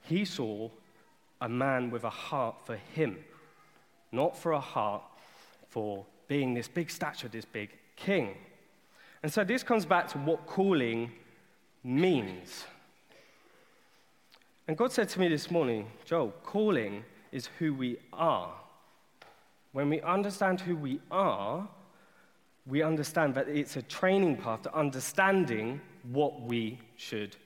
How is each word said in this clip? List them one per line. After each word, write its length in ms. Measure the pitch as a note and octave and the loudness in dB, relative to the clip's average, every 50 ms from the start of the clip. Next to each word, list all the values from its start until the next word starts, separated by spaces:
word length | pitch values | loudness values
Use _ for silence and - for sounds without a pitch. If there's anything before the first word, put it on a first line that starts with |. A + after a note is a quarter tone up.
He 220 | _ - D#3+ F#3 G#3 | _ 0 0 0 0
saw 460 | F#3 - - C3 A2 G#2+ G#2 A2 A#2 - - - - _ - _ _ _ _ _ _ _ _ | 0 -2 -4 -4 -4 -4 -6 -8 -10 -10 -16 -20 -20 _ -20 _ _ _ _ _ _ _ _
a 80 | B2+ A2+ | -4 -2
man 420 | A#2 B2 C3+ C#3 C3+ B2+ B2 A#2+ | 0 2 2 2 2 2 0 -2
with 140 | A#2+ A#2 A2 | -4 -4 -4
a 60 | A2+ | -6
heart 460 | - - - - D#3 C#3+ B2+ A2+ - - - | -6 -6 -8 -4 -2 -2 -2 -2 -4 -8 -10
for 100 | - A#2 | -10 -10
him, 480 | G#2 - - - D#3 D#3+ A#2+ F#2 D#2+ - - - - - - _ _ - _ _ - _ _ _ _ _ _ | -10 -10 -10 -2 -2 0 0 -2 -8 -14 -20 -20 -20 -20 -20 _ _ -20 _ _ -20 _ _ _ _ _ _
not 240 | - A#2+ C#3+ F3 - | -2 0 0 0 0
for 160 | - - E3+ | -2 0 0
a 80 | D#3 C#3+ | 0 0
heart 420 | C#3 - - C3 G#2+ G#2 G2+ - - - - - - - - - - - - _ - _ | -2 -2 -2 0 0 0 -2 -4 -8 -12 -20 -20 -20 -20 -20 -20 -20 -20 -20 _ -20 _
for 360 | - A#2+ G#2+ G#2+ G2+ G2 G2+ - - - _ - | -6 -6 -4 -4 -6 -8 -10 -16 -20 -20 _ -4
being 260 | C#3+ C#3+ C#3 B2+ B2 | -2 0 0 0 -2
this 140 | A#2+ A#2 - | -2 -4 -4
big 220 | - F3 E3+ D#3 | -4 -4 -4 -4
stature, 380 | - - F3 D3+ - - - A#2+ | -6 -6 -6 -6 -6 -8 -12 -10
this 160 | G#2+ A2+ G#2+ | -10 -12 -14
big 260 | - - A2 G#2 G#2 - - _ _ _ | -10 -8 -8 -8 -8 -12 -20 _ _ _
king. 400 | - - F#3+ G3 F3+ B2+ G2+ G2 - - - - - - _ _ _ _ _ _ - - - - - | -8 -2 0 2 2 0 -2 -6 -12 -18 -20 -20 -20 -20 _ _ _ _ _ _ -20 -20 -20 -18 -8
And 100 | - D#3 | -6 -2
so 120 | - G#3+ G3+ | 0 0 2
this 180 | F#3 A#3+ C4 | 2 0 -2
comes 240 | - - B3 A3 F3+ | 2 2 2 2 4
back 220 | D3+ F#3+ F3 - - | 4 2 2 2 0
to 100 | - D3 | -4 -4
what 280 | C#3 D3+ E3 - - | 0 0 0 0 -2
calling 640 | - - G3 F#3+ G3 F#3 D3+ B2 A#2 A2+ A2+ A#2 A#2+ - - - - - _ _ _ _ _ _ _ _ _ | -6 0 2 4 6 6 4 4 2 2 0 -2 -4 -8 -16 -20 -20 -20 _ _ _ _ _ _ _ _ _
means. 840 | - B2+ B2+ C#3 F3 F#3 F3 C3 G#2+ F#2+ F#2 F2+ F2+ F2+ - - - - - - - - _ _ _ _ - - - - _ _ _ _ _ - - _ _ _ _ _ _ _ _ _ _ _ _ _ - - _ _ _ _ _ - | -4 0 4 4 6 6 4 4 2 -2 -8 -10 -12 -14 -14 -14 -16 -16 -18 -20 -20 -20 _ _ _ _ -20 -20 -20 -20 _ _ _ _ _ -20 -20 _ _ _ _ _ _ _ _ _ _ _ _ _ -20 -20 _ _ _ _ _ -6
And 80 | D#3 | 0
God 160 | D#3 A#3 B3+ | 0 0 0
said 160 | B3 - A3 F#3 | 2 0 0 0
to 100 | - F#3 | 2 2
me 80 | F#3 F3 | 2 2
this 220 | D#3+ D3 - - | 2 0 0 0
morning, 400 | F3 E3+ D3+ B2 A#2 A2 G#2 A2 - - - | 2 2 2 2 0 -2 -4 -8 -14 -18 -6
"Joel, 280 | - E3 E3+ C#3 G#2+ G2 - | -2 0 0 0 -2 -4 -10
calling 640 | - - - G3+ G#3+ G#3+ F#3+ C3 A2 G2+ G2+ G#2 A2+ - - - - - | -14 -4 -2 2 2 4 4 2 0 -2 -6 -10 -12 -16 -20 -20 -20 -10
is 160 | - C3 - - - - | -10 -10 -10 -10 -6 -2
who 160 | E3 D#3 C#3+ | -2 -2 0
we 240 | C3 B2+ B2 A#2+ - - - | 0 -2 -4 -4 -6 -10 -16
are." 400 | - - D#3+ E3 C3+ G2 F2+ F2 F2 - - - - - _ _ _ _ _ _ _ _ - - - - _ _ _ _ _ _ | -4 0 2 2 2 2 0 -4 -10 -14 -18 -20 -20 -20 _ _ _ _ _ _ _ _ -20 -20 -20 -20 _ _ _ _ _ _
When 160 | - C3+ C#3+ C#3+ | -4 0 2 2
we 120 | D3+ D#3+ | 2 0
understand 580 | - E3 F3+ G3 G3+ G3+ G3 - G3+ F#3+ F#3 F#3 | 2 0 2 2 0 -2 0 2 2 2 2 2
who 160 | F#3 F3+ F3 | 0 -2 -2
we 240 | D#3+ D3 C3+ C3 D3 - - | -2 -2 -4 -4 -4 -6 -2
are, 580 | - F#3 G3 E3+ A2 G2+ G2 G#2 B2+ E3+ G3+ G#3 - - - - - - - - _ - - _ _ _ _ _ _ _ _ | 0 2 2 2 2 0 0 -2 -2 -4 -6 -8 -12 -18 -20 -20 -20 -20 -20 -20 _ -20 -20 _ _ _ _ _ _ _ _
we 160 | C3 C3 D3 | -2 0 2
understand 520 | D#3 D#3 D#3+ D3+ D3 - - F3 D#3+ C#3+ B2+ | 4 4 2 0 0 0 2 2 4 4 4
that 140 | C3+ C3+ C3 | 0 0 0
it's 280 | D3 D3 C#3+ - - | 0 -2 -2 -2 -6
a 60 | C#3 | -8
training 540 | A#2+ - - - - F#3 F#3+ G3 F#3+ E3+ C#3 | -8 -8 -4 2 4 6 6 6 6 4 2
path 260 | G#2+ - A#2+ A2 A2 | 2 0 -4 -4 -4
to 120 | - - - | -4 -4 0
understanding 1040 | D#3 D3+ C#3+ C3+ - - - - - F#3+ F#3+ G3 F#3+ F3+ C3 A#2 G#2+ G#2+ A2+ C3 D3 - - - - | 0 0 2 0 -2 -6 -2 2 4 4 6 6 4 4 2 0 0 -2 -2 -4 -6 -10 -16 -20 -16
what 400 | - B2 B2 C#3 D3 C#3 - - | -12 -4 0 2 2 2 0 -4
we 360 | A#2+ A#2+ A#2+ A#2 A2+ A2 A#2+ B2+ - - - | -6 -2 -2 -2 -2 -2 -6 -10 -16 -20 -20
should 400 | - - - - A2 G#2 G2 - - - | -18 -12 -8 -6 -6 -6 -8 -10 -18 -20